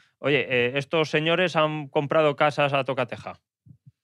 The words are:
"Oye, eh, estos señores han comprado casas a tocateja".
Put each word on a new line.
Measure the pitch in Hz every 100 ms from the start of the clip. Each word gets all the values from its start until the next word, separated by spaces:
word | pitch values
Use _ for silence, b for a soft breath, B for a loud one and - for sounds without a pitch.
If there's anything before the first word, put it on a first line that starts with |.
| b _
"Oye, | 139 143 110
eh, | 127 120 139
estos | 139 165 151
señores | 156 160 170 180 160
han | 156 156 143
comprado | 156 143 160 151 143
casas | 151 147 143
a | 139
tocateja". | 135 127 123 117 - 85 _ _ - - - _